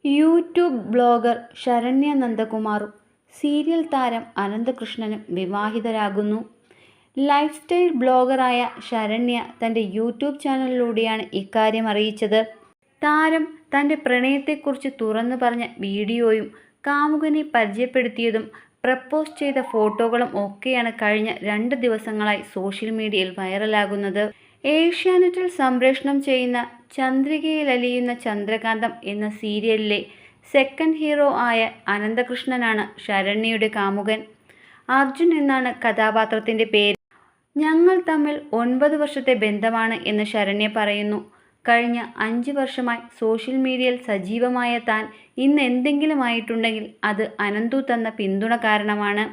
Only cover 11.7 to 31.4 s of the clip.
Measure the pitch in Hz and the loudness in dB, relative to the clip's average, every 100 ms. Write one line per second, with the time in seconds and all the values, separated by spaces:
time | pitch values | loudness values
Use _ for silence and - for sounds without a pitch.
11.7 | 220 220 208 214 214 214 214 220 - _ | 2 0 0 -2 -2 0 2 0 -8 _
12.7 | _ _ _ 302 302 320 320 311 - _ | _ _ _ 2 4 4 2 -2 -8 _
13.7 | 277 285 269 262 247 254 277 277 294 285 | 0 2 0 0 2 2 0 -2 -4 -4
14.7 | 269 269 269 220 214 233 247 247 233 226 | -4 -6 -4 -2 -2 -2 0 0 0 -8
15.7 | - 196 196 208 233 233 220 - - _ | -8 -6 -4 -2 0 2 2 -2 -14 _
16.7 | _ 285 285 302 302 311 302 302 240 208 | _ -2 0 2 2 0 0 0 0 0
17.7 | 202 247 254 240 220 233 220 214 - - | -2 0 0 -2 -2 -2 -2 -6 -16 -20
18.7 | _ 247 262 262 311 311 - 285 269 247 | _ -2 -2 -2 -4 -4 -4 -2 -2 -2
19.7 | 226 214 202 233 240 240 202 202 202 254 | 0 0 2 0 0 -2 -4 -6 -6 -2
20.7 | 254 233 226 214 214 220 - 202 208 240 | -2 -2 -2 0 0 -2 -4 -4 -2 -2
21.7 | 262 240 220 220 214 214 202 - 196 196 | 0 0 -2 -4 -2 -2 -2 -4 -6 -6
22.7 | 196 220 220 214 185 185 180 190 196 214 | -6 -6 -4 -2 -2 -2 -4 -6 -4 0
23.7 | 214 202 202 202 196 208 - _ _ 269 | 0 0 -2 -4 -2 -2 -6 _ _ 0
24.7 | 302 339 349 370 359 359 359 359 349 269 | 2 2 2 2 4 4 2 -4 0 0
25.7 | 254 262 269 277 277 277 254 247 247 247 | 4 2 2 0 0 0 0 0 -2 -6
26.7 | - _ - 262 262 269 311 311 311 285 | -14 _ -4 0 0 0 0 0 0 0
27.7 | 247 247 247 247 240 226 208 202 220 226 | 0 0 0 -2 -4 -4 -4 -2 -2 -2
28.7 | 220 226 - - 208 214 214 214 208 220 | -2 -4 -6 -10 -6 -6 -6 -4 -2 0
29.7 | 220 214 208 - - - _ - 277 269 | 0 0 -2 -4 -18 -20 _ 0 2 2
30.7 | 277 320 311 302 294 285 - | 0 0 0 0 2 2 2